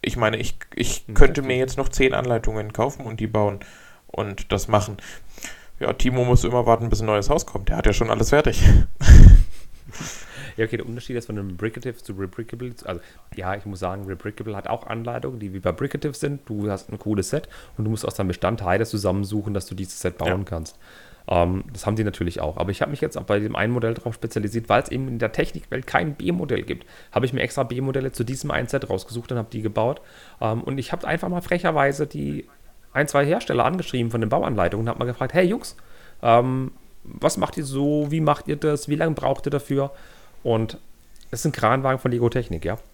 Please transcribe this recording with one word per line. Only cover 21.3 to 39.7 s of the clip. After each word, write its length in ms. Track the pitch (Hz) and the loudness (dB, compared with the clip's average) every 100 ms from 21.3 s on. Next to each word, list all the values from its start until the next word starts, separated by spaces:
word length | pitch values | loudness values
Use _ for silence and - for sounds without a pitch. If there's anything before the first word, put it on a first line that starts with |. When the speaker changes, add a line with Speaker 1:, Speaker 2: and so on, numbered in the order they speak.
| 90 87 92 - | 0 2 0 -6
Speaker 2:
das 120 | 110 - | -8 -4
haben 120 | 107 | -2
die 80 | 104 | -2
natürlich 340 | - 87 - | -4 -6 -4
auch. 160 | 76 - | -8 -6
Aber 160 | 90 | -6
ich 100 | 95 | -4
habe 100 | - | -4
mich 100 | 147 | -4
jetzt 160 | 156 - | -6 -6
auch 80 | - | -2
bei 140 | 104 | -2
dem 180 | 104 - | -2 -4
einen 160 | 107 | -2
Modell 220 | 123 113 117 | -2 -2 -4
drauf 180 | 120 | -8
spezialisiert, 560 | 110 117 - 104 117 113 | -8 -8 -6 -4 -6 0
weil 120 | 107 | 0
es 80 | - | 0
eben 200 | 127 131 | -6 -6
in 100 | 117 | -4
der 140 | 110 | -4
Technikwelt 540 | - 170 160 - 123 127 | -4 -6 -6 -10 -10 -4
kein 280 | - 160 143 | -2 -2 -6
B-Modell 480 | - 175 151 120 | -4 -4 -4 -6
gibt. 220 | - - - - - | -6 -10 -12 -20 -6
Habe 140 | - 123 | -4 -2
ich 80 | |
mir 80 | 127 | -2
extra 220 | 120 - | -4 -4
B-Modelle 500 | 123 123 135 135 131 | -6 -4 -4 -4 -6
zu 100 | - | -6
diesem 260 | 120 131 - | -8 -8 -6
einen 200 | 156 123 | -6 -4
Set 200 | 135 - | -6 -4
rausgesucht 440 | 95 - 117 120 | -8 -8 -14 -8
und 40 | 123 | -8
habe 120 | 110 | -6
die 100 | 107 | -8
gebaut. 380 | 107 104 113 147 - - - - | -6 -2 -4 -4 -12 -20 -20 -8
Ähm, 220 | 113 113 | -4 -4
und 140 | - 139 | -6 -8
ich 160 | - | -6
habe 120 | 170 - | -8 -4
einfach 220 | 165 180 | -6 -4
mal 140 | 180 | -6
frecherweise 680 | - 175 175 156 139 143 147 | -4 -2 0 0 0 0 -6
die 400 | 151 143 147 - - - - - | -6 -8 -8 -12 -20 -20 -20 -8
ein, 160 | 131 147 | -4 0
zwei 160 | 139 143 | 0 2
Hersteller 400 | - - 123 120 | 0 -2 0 0
angeschrieben 440 | 185 - 127 117 | 0 -4 -4 -2
von 120 | 113 | -2
den 80 | 101 | 0
Bauanleitungen 560 | 143 - 107 85 101 113 | 0 0 0 0 0 -4
und 40 | |
habe 100 | - | -4
mal 60 | 120 | -6
gefragt, 280 | 120 131 | -4 -2
"Hey 120 | 175 180 | 2 2
Jungs, 300 | 226 - - - - - - | 0 -8 -18 -20 -20 -20 -4
ähm, 500 | 117 117 127 131 131 - - - | 4 4 4 -2 -6 -10 -20 -20
was 320 | - - 151 190 | -18 -4 -2 -2
macht 220 | 175 - | -6 -6
ihr 80 | 143 | -6
so? 440 | 135 143 151 147 | -2 0 0 -2
Wie 120 | 160 | 0
macht 260 | 151 151 - | 0 0 -2
ihr 80 | 147 | -4
das? 320 | 156 147 - | -2 -4 -4
Wie 80 | 147 | -2
lange 200 | 165 147 | -2 -2
braucht 300 | 131 139 - | -2 -2 -4
ihr 60 | |
dafür?" 400 | 143 - | -6 -4